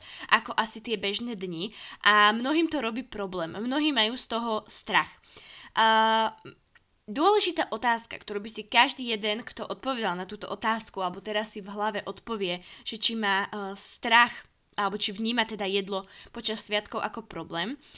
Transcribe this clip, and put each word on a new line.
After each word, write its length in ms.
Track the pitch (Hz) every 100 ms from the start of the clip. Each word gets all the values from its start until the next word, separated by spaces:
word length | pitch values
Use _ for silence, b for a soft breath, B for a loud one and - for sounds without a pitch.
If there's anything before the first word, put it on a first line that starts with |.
| B B B
ako 240 | 220 220 -
asi 240 | 220 226
tie 160 | 233 214
bežné 400 | 196 202 240 214
dni. 400 | 185 165 208 B B B 202
A 240 | 208 208
mnohým 400 | 220 254 311 320
to 80 | 302
robí 240 | 226 226
problém. 480 | - 208 196 185 165 170
Mnohí 320 | 240 277 302
majú 240 | 262 214 254
z 100 | -
toho 320 | 226 233 214 -
strach. 400 | - - 180 156 - B B B B B -
A 560 | 220 220 220 220 220 - - - _ _ _ _
dôležitá 640 | - 208 359 415 359 330 -
otázka, 480 | 220 240 233 - -
ktorú 320 | - 202 214
by 40 |
si 100 | 220
každý 480 | 208 240 269 262 240
jeden, 320 | 220 214 214
kto 240 | 233 - -
odpovedal 480 | 185 262 247 214 175
na 80 |
túto 240 | 185 208 -
otázku, 560 | 202 226 226 - 196
alebo 160 | 185 185
teraz 320 | 196 208 220
si 80 | 214
v 80 | 190
hlave 320 | 208 214 202 -
odpovie, 560 | 196 - 220 185 175 B B B
že 80 | 220
či 240 | - 226
má, 240 | 208 196
e, 320 | 202 208 196 196
strach, 560 | - - 240 233 240 - - _ _ -
alebo 160 | 202 208
či 160 | -
vníma 320 | 196 226 240
teda 240 | 220 214 196
jedlo 400 | 196 196 196 190 B B
počas 320 | - 214 214
sviatkov 400 | - 208 214 226
ako 240 | 214 196 -
problém, 480 | 170 165 165 185 294 B